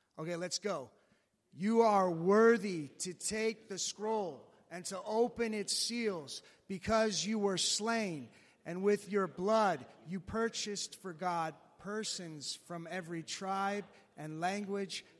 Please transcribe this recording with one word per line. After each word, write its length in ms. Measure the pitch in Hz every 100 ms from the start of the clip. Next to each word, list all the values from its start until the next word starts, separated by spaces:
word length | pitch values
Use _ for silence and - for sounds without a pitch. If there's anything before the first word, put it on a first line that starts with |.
| _ -
Okay, 160 | 160
let's 240 | 170 175 -
go. 320 | 208 165 120 _ _ _ _ _ _
"You 300 | 131 202 226
are 280 | 226 202 185
worthy 800 | 165 175 208 226 233 202 175 139 -
to 140 | 185
take 540 | 170 - 214 226 220 -
the 100 | 190
scroll 680 | - - 214 220 180 127 - - _
and 120 | 175 165
to 140 | 190
open 520 | 214 220 240 240 226
its 180 | 214 196
seals, 680 | - - 233 220 180 135 - - - -
because 580 | 190 202 220 220 170
you 140 | 180 220
were 200 | 202 180
slain, 680 | - - 220 233 208 156 117 - - _
and 180 | - 175
with 260 | 202 208 190
your 200 | 202 185
blood 580 | 139 190 220 202 151 123 - 156
you 100 | 185
purchased 760 | - 220 226 - 214 202 - -
for 160 | 190
God 420 | 160 185 170 160 151 - _
persons 800 | 190 214 214 - 170 151 127 -
from 240 | - 170 170
every 320 | 185 165 165
tribe 600 | 160 - 190 196 196 202 202 - _ -
and 240 | 156 156
language 640 | 180 202 196 202 190 - -